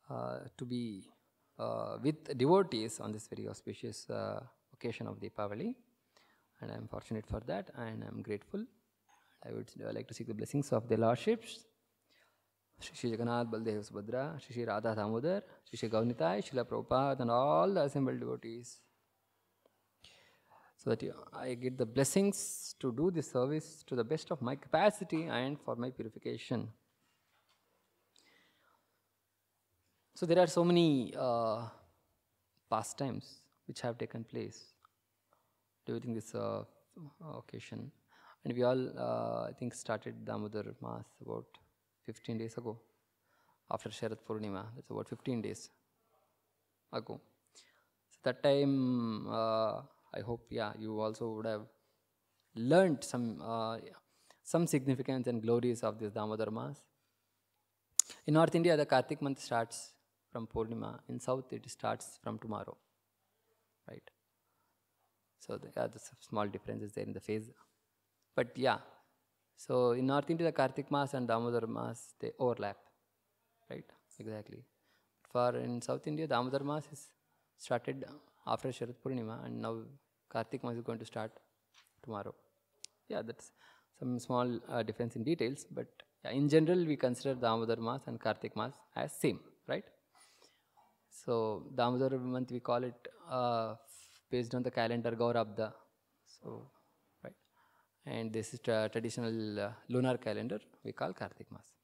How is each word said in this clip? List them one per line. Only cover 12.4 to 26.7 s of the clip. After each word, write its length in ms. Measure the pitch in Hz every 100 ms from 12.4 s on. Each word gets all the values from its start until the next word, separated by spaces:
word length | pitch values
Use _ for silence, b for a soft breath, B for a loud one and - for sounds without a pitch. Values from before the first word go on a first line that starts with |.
| _ _ _ _
Shri 160 | - -
Shri 140 | 120
Jagannath 360 | 110 120 120 117
Baldev 420 | 110 113 104 101
Subhadra, 520 | 104 104 123 147 156
Shri 140 | - 117
Shri 100 | 117
Radha 300 | 104 113 110
Damodar, 480 | 104 113 147 196 - B -
Shri 120 | 117
Shri 120 | 113
Gaunitai, 540 | 110 120 120 160 202
Srila 220 | - 131 117
Prabhupada 540 | 113 117 127 139 135
and 100 | 120
all 420 | 120 139 160 185
the 120 | 190
assembled 360 | 143 139 131 127
devotees, 600 | 120 127 113 117 123 - _ _ _ _ _ _ _ _ _ _ _ _ B B B B B B B _
so 120 | -
that 140 | 113
you, 100 | - - -
I 220 | - 127
get 240 | 120 127 131
the 80 | 117
blessings 880 | 127 139 196 202 - - - - -
to 120 | 135
do 200 | 117 175
this 200 | 165 -
service 520 | 127 131 156 151 - -
to 80 | 127
the 80 |
best 280 | 113 156 -
of 100 | 165
my 140 | 117 139
capacity 680 | - 160 208 - 180 160
and 360 | 165 117 131 147
for 120 | - 117
my 160 | 123
purification. 760 | 127 110 107 - 120 - 117 110